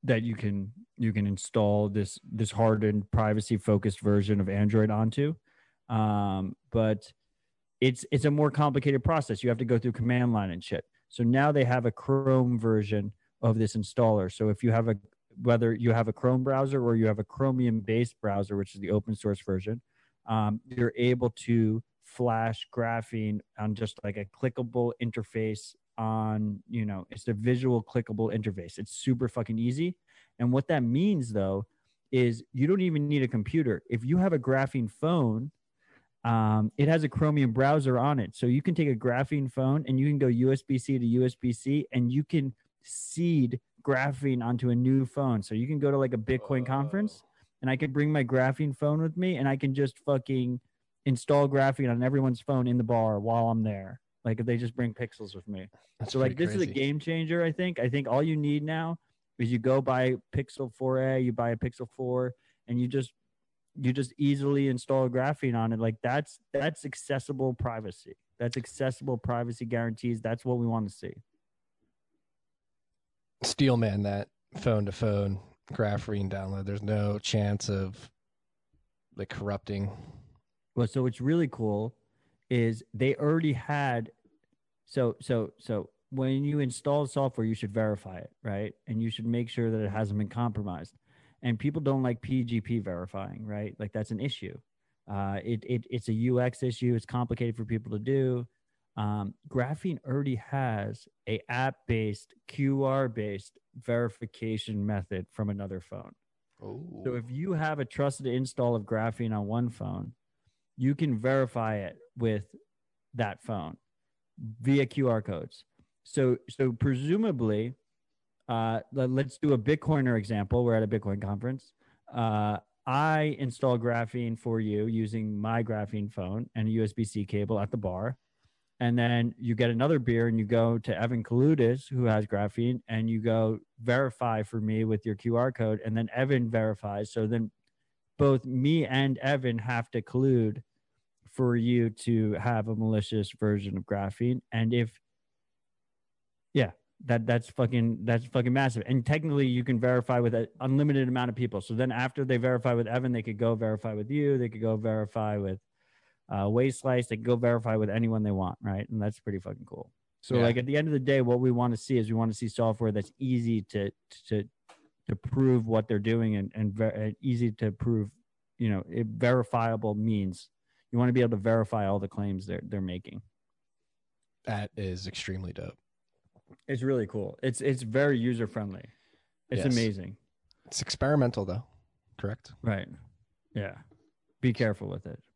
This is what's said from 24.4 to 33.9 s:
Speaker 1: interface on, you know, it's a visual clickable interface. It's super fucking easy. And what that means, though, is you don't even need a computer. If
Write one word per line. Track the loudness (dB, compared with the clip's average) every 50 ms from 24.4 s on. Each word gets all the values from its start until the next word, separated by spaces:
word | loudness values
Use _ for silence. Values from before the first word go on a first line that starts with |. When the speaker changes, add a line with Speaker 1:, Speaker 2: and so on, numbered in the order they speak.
| -4 -4 -2 -2 -6 -4 -2 0 0 0 -2 _ -6
Speaker 1:
interface | -4 -4 -6 -10 -6 -6 -4 -2 -2 -4 -6 -10 -18 -20 _ _ _ _
on, | -6 -4 -2 -2 0 0 -2 -2 -2 -2 -2 -4 -6 -10 -8
you | -6 -4 -4
know, | -4 -4 -6 -10 _
it's | -14 -10 -4 -4
a | -4
visual | -2 0 0 0 2 2 2 2 0 0
clickable | -2 -4 -4 -4 -2 -4 -2 -2 -2 -2
interface. | -2 -2 -4 -4 -6 -10 -12 -10 -12
It's | -12 -12 -10
super | -6 -2 0 0 0 0 -4
fucking | -2 -4 -4 -4 -2 -2
easy. | 0 -2 0 0 -2 -4 -4 _ _ _ _ _ _ _ _ _
And | 0 2 2
what | 2 2 2
that | 0 2 2
means, | 2 2 2 4 4 2 2 0 0 0
though, | 0 0 0 0 -2 -4 _ _ _ _ _ _ _ _ _
is | 2 4 4 4 2 -2 -8 _ _
you | 0 2
don't | 2 4 4
even | 2 2 2 2 2 2
need | 2 2 2
a | 2
computer. | 0 -2 -2 0 0 0 2 2 0 -2 _
If | -4